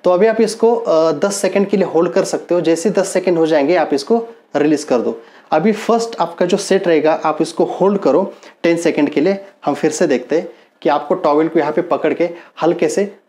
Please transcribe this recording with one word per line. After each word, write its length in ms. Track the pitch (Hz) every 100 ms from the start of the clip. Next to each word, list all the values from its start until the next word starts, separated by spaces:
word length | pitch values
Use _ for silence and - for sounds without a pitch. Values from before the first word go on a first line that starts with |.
तो 60 | 180
अभी 160 | 180 220
आप 140 | 220
इसको, 340 | 220 - 226
अ, 380 | 233 - 160 160
दस 220 | 147 202
सेकंड 320 | 196 190 202 196
के 100 | 202
लिए 100 | 175
होल्ड 260 | 156 175
कर 120 | 190
सकते 300 | 175 - -
हो। 60 | 175
जैसे 300 | 160 165 214
दस 180 | 202 180
सेकंड 300 | 185 185 170
हो 80 | 160
जाएंगे 300 | 156 143 180
आप 140 | 151
इसको 340 | 143 - 233 233 - _ 143
रिलीज 280 | 147 143
कर 140 | - 123
दो। 220 | 110 113 - - _
अभी 220 | 156 190
फर्स्ट 440 | 208 - 226 226 -
आपका 260 | 170 - 180
जो 100 | 190
सेट 320 | - 190 185
रहेगा 240 | 156 151 156
आप 140 | 160 151
इसको 220 | 160 -
होल्ड 340 | 170 - 190 202
करो 360 | 143 143 196 - - _
टेन 140 | 165 170
सेकंड 340 | 170 151 143
के 100 | -
लिए। 200 | 165 196 - _
हम 100 | -
फिर 160 | 143 156
से 160 | 151 170
देखते 300 | 131 - 156
हैं 120 | 190 - _ _
कि 60 | 160
आपको 260 | 147 -
टॉवेल 340 | 143 160 147 160
को 100 | 165
यहाँ 140 | 147
पे 100 | 156
पकड़ 320 | 170 143 156
के 140 | 143 175 170 - -
हल्के 260 | 160 170 160
से 260 | 156 202 -